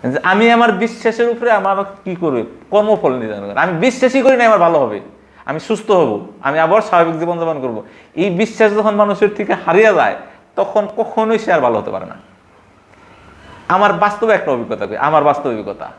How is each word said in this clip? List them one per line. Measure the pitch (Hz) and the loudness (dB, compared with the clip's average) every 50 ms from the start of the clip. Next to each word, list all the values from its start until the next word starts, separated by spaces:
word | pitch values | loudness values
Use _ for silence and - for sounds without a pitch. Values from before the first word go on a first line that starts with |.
| - | -6
যে | 123 131 147 - | -4 -4 -2 0
আমি | 180 190 202 226 233 | 0 2 4 4 4
আমার | 233 233 240 233 | 4 4 4 2
বিশ্বাসের | 208 180 220 226 - - - 233 220 - 240 240 | 2 0 -4 -6 -6 -4 -4 -4 0 0 -2 -2
উপরে | 233 233 240 240 | -2 -2 0 0
আমার | 220 202 190 196 196 190 196 196 - - _ | 0 2 2 0 -2 -2 -4 -8 -10 -14 _
কি | 185 180 | -10 -8
করবে, | 175 180 160 135 120 107 - - - - - | -4 -4 -2 -2 -2 -4 -6 -10 -20 -12 0
কর্মফল | - 208 208 214 214 185 175 156 127 | 0 0 2 2 0 2 2 -2 -2
নির্ধারণ | 127 113 110 104 101 101 101 | -2 -6 -8 -8 -8 -8 -6
করে। | 101 113 | -2 0
আমি | 156 180 180 160 | 0 0 0 0
বিশ্বাসই | 190 262 247 - 262 254 254 269 | 0 0 0 2 0 2 2 4
করি | 233 262 262 | 4 4 4
না | 240 240 | 4 4
আমার | 226 220 196 | 4 4 4
ভালো | 175 170 165 151 | 4 4 4 2
হবে, | 135 113 104 98 - - - _ _ _ _ - - | 0 0 -2 -8 -10 -14 -20 _ _ _ _ -18 -12
আমি | - 139 156 | -10 -10 -10
সুস্থ | - - 220 208 220 - | -4 -4 -6 -6 0 2
হব, | 208 180 160 127 107 101 95 - - - | 2 4 4 2 0 -4 -8 -12 -18 -6
আমি | - 139 143 160 | -4 -2 0 0
আবার | 160 160 185 220 | 2 4 2 2
স্বাভাবিক | 208 - 190 175 170 165 160 160 | 2 2 2 2 2 2 0 -4
জীবনযাপন | 165 170 175 170 165 165 160 143 | -4 -4 -4 -4 -4 -4 -4 -4
করব। | 131 127 117 107 101 - - - - _ _ | -6 -6 -6 -8 -10 -14 -20 -20 -20 _ _
এই | 151 180 202 | -2 -2 -2
বিশ্বাস | 175 175 220 220 - - 220 214 202 | 0 -2 -2 -4 0 2 2 2 2
যখন | 214 208 214 208 | 2 0 0 2
মানুষের | 202 208 202 196 - 220 202 208 | 2 2 0 2 0 0 0 0
থেকে | - 208 - - - - | -4 -4 -4 -4 -4 -2
হারিয়ে | - 165 190 220 220 196 | 0 4 4 6 6 4
যায়, | 160 127 104 92 - - - - - _ _ _ | 4 2 0 0 -6 -12 -18 -20 -20 _ _ _
তখন | - 196 - - 214 202 - - | -4 -4 0 0 -2 -2 -2 -4
কখনোই | - 220 214 - - 220 220 226 214 | -6 -6 -4 -2 -2 0 0 0 -2
সে | 220 226 180 | 0 0 0
আর | 160 | 2
ভালো | 131 120 117 104 | 2 2 0 0
হতে | 101 104 | -4 -6
পারে | 104 98 - | -8 -10 -10
না। | - - - - _ _ _ _ _ _ _ _ _ _ _ _ _ _ _ - - - - - - - - - - - - - | -12 -16 -20 -20 _ _ _ _ _ _ _ _ _ _ _ _ _ _ _ -20 -20 -20 -20 -20 -20 -20 -20 -20 -20 -20 -20 -4
আমার | - 175 190 208 202 185 | -2 0 2 2 2 2
বাস্তবে | 165 202 208 208 - 233 220 208 | 2 0 0 0 -2 0 2 2
একটা | 180 - 156 | 2 2 -2
অভিজ্ঞতা | 135 120 117 - 120 101 101 | -2 -4 -4 -6 -6 -6 -6
করি, | 95 107 | -8 -4
আমার | - 131 147 156 156 143 | -2 -2 2 2 2 2
বাস্তব | 147 139 143 143 143 | 2 0 0 -2 -4
অভিজ্ঞতা | 117 107 101 104 98 - - - - | -6 -4 -8 -10 -10 -12 -14 -16 -16